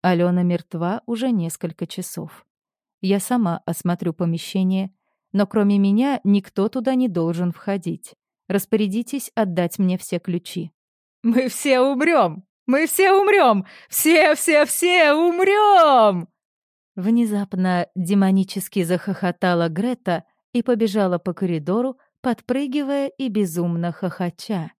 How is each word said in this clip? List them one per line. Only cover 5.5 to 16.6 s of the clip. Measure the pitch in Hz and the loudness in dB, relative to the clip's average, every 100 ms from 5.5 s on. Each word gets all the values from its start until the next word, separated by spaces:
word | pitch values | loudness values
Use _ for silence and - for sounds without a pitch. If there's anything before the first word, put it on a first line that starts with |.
| 220 202 202 | 2 2 2
меня | 196 202 277 269 | 2 2 0 0
никто | 196 202 196 - 208 | 0 0 0 -4 -4
туда | 262 240 | -2 -2
не | 254 254 | 0 0
должен | 175 165 170 175 | 0 -2 -2 -4
входить. | - - 196 170 165 - _ _ _ - | -4 -6 -6 -6 -8 -12 _ _ _ -4
Распорядитесь | 196 - 220 208 208 233 285 - | -4 -2 -2 0 -4 -6 -10 -8
отдать | - 202 175 170 - | -4 -2 -2 -4 0
мне | 185 180 | -2 -2
все | - 175 | -6 -8
ключи». | - 175 - 180 160 _ _ _ _ _ | -6 -8 -6 -10 -10 _ _ _ _ _
«Мы | 233 233 254 | 0 0 0
все | - 285 254 | -4 0 2
умрем! | 269 262 320 320 180 156 _ _ - | 2 2 2 4 2 -2 _ _ -2
Мы | 269 330 | 0 0
все | - 381 | 2 4
умрем! | 392 403 403 262 202 190 - - | 6 4 4 4 2 -2 -16 -10
Все, | - 311 330 - | -2 4 6 4
все, | 202 - 302 294 | 2 2 2 2
все | - 349 359 302 | 0 2 4 4
умрем!» | 302 349 349 381 415 415 381 311 254 214 180 165 _ _ _ | 4 2 2 2 4 6 6 6 6 4 2 -8 _ _ _